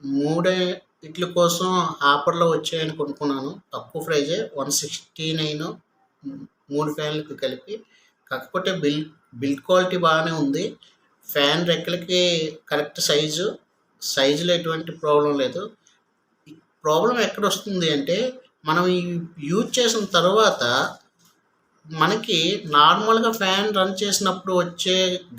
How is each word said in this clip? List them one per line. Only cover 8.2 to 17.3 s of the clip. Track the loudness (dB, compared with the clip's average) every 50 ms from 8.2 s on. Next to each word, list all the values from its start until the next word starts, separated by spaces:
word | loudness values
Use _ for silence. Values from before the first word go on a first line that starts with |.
| _ _
కాకపోతే | -10 -10 -8 -8 -6 -4 -2 -2
బిల్-, | -2 0 0 0 0 -2 -4 -8 -12 _ _ _ -10
బిల్డ్ | -6 -4 -4 -4 -4
క్వాలిటీ | 0 4 4 4 4 2 0
బాగానే | 0 2 2 2 2 2 0
ఉంది. | -2 0 0 0 0 -2 -4 -6 -8 -12 _ _ _ _ _ _ _ _ _ -4
ఫ్యాన్ | 0 2 2 4 2 2 2
రెక్కలకి | 0 0 0 -2 -4 -6 -6 -4 0 0 2 2 2 2 0 -2 -4 -8 -12 -8 -4
కరెక్ట్ | -2 -2 -2 -4 -6 -4
సైజు, | 0 2 2 2 2 0 -2 -4 -4 -4 -6 -8 _ _ _ _ _ _ _ _
సైజులో | -8 -4 0 2 2 4 2 2 2 0 0
ఎటువంటి | 0 0 -2 -4 -4 -6 -10
ప్రాబ్లం | -10 -4 0 4 4 4 4 2 2
లేదు. | 0 0 -2 -2 -6 -10 -10 -12 _ _ _ _ _ _ _ _ _ _ _ _ _ _ -20 -20 -20 _ _ _ _ 0
ప్రాబ్లం | 2 2 4 4 2 2 2
ఎక్కడ | 0 0